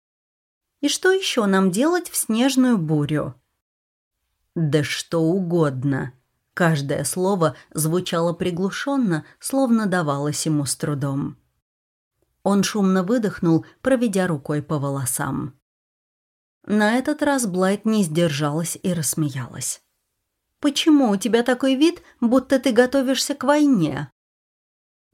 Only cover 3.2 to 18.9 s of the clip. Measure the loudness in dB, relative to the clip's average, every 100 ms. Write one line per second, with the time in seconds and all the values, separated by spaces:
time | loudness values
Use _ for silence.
3.2 | -4 -10 _ _ _ _ _ _ _ _
4.2 | _ _ _ -4 0 0 0 -6 -4 0
5.2 | 2 0 0 0 0 0 -2 -2 -4 -12
6.2 | _ _ _ -2 0 0 -2 -4 -4 -2
7.2 | -2 0 0 -2 -12 -6 -2 -2 -2 -2
8.2 | -2 -2 -4 -2 -4 -4 -4 -2 0 -2
9.2 | -6 _ -4 0 2 2 2 0 0 -2
10.2 | -2 -4 -2 -2 -2 -4 -4 -4 -4 -4
11.2 | -6 -10 _ _ _ _ _ _ _ _
12.2 | _ _ 0 2 2 0 2 2 0 0
13.2 | -2 -2 2 2 0 _ 0 2 2 0
14.2 | -2 -2 -4 -4 -4 -4 -4 -4 -4 -4
15.2 | -4 -4 -6 -12 _ _ _ _ _ _
16.2 | _ _ _ _ -2 2 2 2 -2 -2
17.2 | 0 0 -2 0 0 0 0 0 0 2
18.2 | 0 0 -2 -2 -6 -6 -4